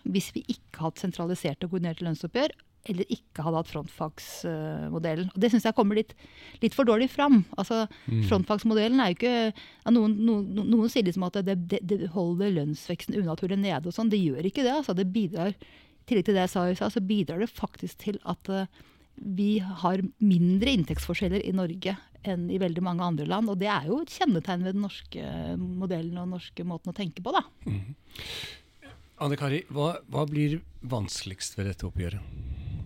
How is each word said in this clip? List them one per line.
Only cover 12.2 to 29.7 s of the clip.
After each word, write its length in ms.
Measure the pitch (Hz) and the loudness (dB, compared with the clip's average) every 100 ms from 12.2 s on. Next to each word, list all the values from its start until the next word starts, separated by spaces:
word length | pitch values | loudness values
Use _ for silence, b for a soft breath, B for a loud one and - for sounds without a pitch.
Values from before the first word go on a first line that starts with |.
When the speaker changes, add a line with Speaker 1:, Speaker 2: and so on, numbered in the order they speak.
| 170 175 202 | -2 0 0
Speaker 1:
lønnsveksten 640 | 175 147 151 - 175 - 208 | 0 0 -4 -6 -8 -4 -2
unaturlig 400 | 175 160 185 196 | -2 -2 -2 0
nede 300 | 196 147 165 | 0 -2 -4
og 60 | |
sånn. 160 | 175 226 | 0 2
Det 120 | 208 | 4
gjør 240 | 170 131 180 | 2 0 -2
ikke 180 | 285 | 0
det, 100 | 247 | 0
altså. 200 | 294 269 185 | 0 0 0
Det 120 | 190 | 0
bidrar, 440 | 208 190 170 185 196 | 0 -2 -2 -4 -4
i 500 | - - - _ - | -14 -20 -20 _ 0
tillegg 200 | 226 175 | 2 4
til 100 | 196 | 2
det 100 | 185 | 2
jeg 80 | |
sa 120 | 190 175 | 2 0
i 60 | 180 | 0
stad, 180 | 208 | -2
så 80 | 233 | -2
bidrar 380 | 190 208 165 165 | 0 0 0 -2
det 80 | 226 | -4
faktisk 480 | - 214 - 180 - | -4 -8 -6 -12 -8
til 220 | - 202 | -8 -6
at, 260 | - 190 - | -6 -8 -4
eh, 160 | 190 190 b b b b - | -4 -4 b b b b -12
vi 420 | 208 185 202 214 | -6 0 2 2
har 420 | 185 175 175 190 190 - | -2 -2 0 2 -2 2
mindre 540 | 214 175 175 190 254 254 | 4 6 6 6 4 4
inntektsforskjeller 680 | 151 151 - 170 185 190 - | 2 -2 -4 -2 0 0 0
i 60 | 190 | -2
Norge 420 | 180 180 190 196 - - 208 | -2 -4 -6 -6 -10 -10 -4
enn 240 | 180 175 | -4 -2
i 60 | 185 | 0
veldig 220 | 185 170 | 0 0
mange 180 | 180 175 | -2 0
andre 240 | 175 156 151 | 0 0 0
land. 240 | 190 220 | 0 0
Og 80 | 196 | 0
det 120 | 202 | 0
er 140 | 196 147 | 0 0
jo 140 | 254 | -2
et 100 | 330 | -4
kjennetegn 480 | - 359 175 196 175 | 0 2 2 0 -2
ved 140 | 185 196 | -2 -2
den 80 | |
norske 720 | 202 - - 165 139 165 160 175 | -4 -8 -14 -10 -8 -6 -4 -4
modellen 600 | 180 180 185 175 165 175 | -4 -4 -4 -4 -4 -6
og 80 | 180 | -6
den 100 | 180 | -8
norske 280 | - - 175 | -10 -8 -6
måten 240 | 165 - | -6 -8
å 60 | 175 | -6
tenke 260 | 190 - | -6 -6
på, 80 | 190 | -2
da. 80 | 349 - _ - | -2 -2 _ -8
Speaker 2:
Mhm. 300 | 101 98 147 _ B B B B B _ _ 285 - - _ | -6 -8 -14 _ B B B B B _ _ -20 -20 -20 _
Anne 200 | 147 139 | -4 -2
Kari, 260 | 139 143 - | -2 -2 -4